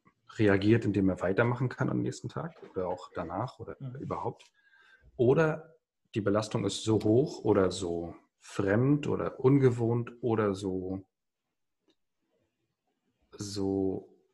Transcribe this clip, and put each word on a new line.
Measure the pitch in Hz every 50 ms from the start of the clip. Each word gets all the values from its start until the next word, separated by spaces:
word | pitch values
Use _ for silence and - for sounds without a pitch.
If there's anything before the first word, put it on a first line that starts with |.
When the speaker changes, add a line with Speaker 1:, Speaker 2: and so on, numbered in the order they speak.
| _ _ _ _ _ - -
Speaker 1:
reagiert, | - 110 101 98 98 98 104 117 117 -
indem | 110 98 104 95 95
er | 90 -
weitermachen | - 90 98 98 117 120 123 123 135 123
kann | - - 131 127
am | 127 123 120
nächsten | 123 127 - - -
Tag | - - 151 170 - - - - -
oder | 95 92 87
auch | 90 90 - - -
danach | 90 87 85 85 95 120 131 - -
oder | - - - -
Speaker 2:
Mhm. | 139 131 123 139
Speaker 1:
überhaupt, | 190 156 - 87 85 117 131 - - _ _ _ _ _ _ _ _ _ _ _ _ - _
oder | - 120 120 139 156 160 156 156 - - - - _ _ _ _ _ _ _ -
die | 113 101
Belastung | 101 101 104 107 - - 117 107
ist | 101 - - -
so | 110 110 98 -
hoch | 107 107 123 151 170 - - -
oder | 113 101 101 95 90
so | 87 - 92 85 85 85 85 85 - - _ _ _ _
fremd | - - - - 101 95 101 113 127 139 147 147 147
oder | - 104 92 90 - - -
ungewohnt | - 131 139 143 135 127 113 117 117 113 117 120 117 - - - -
oder | 120 110 107 107 104 98
so, | 95 107 95 92 92 92 92 95 92 - _ _ _ _ _ _ _ _ _ _ _ _ _ _ _ _ _ _ _ _ _ _ _ _ _ _ _ _ _ _ _ _ _ _ _ _ _ _ _ _ _ _ _ _ _ -
so | - 101 101 101 104 98 98 98 98 95 95 95 - - - - _ _ _